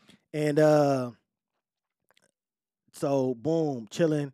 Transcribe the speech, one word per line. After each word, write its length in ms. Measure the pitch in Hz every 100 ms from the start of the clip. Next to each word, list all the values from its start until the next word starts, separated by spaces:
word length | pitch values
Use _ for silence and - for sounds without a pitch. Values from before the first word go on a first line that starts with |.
| _ _ _
And, 260 | 151 151 147
uh, 540 | 151 151 143 135 123 117 _ _ _ _ _ _ _ _ _ _ _ _ _ _ _ _ _
so, 420 | - 147 139 131
boom, 520 | 120 131 165 156 127 107
chilling. 420 | - 165 151 139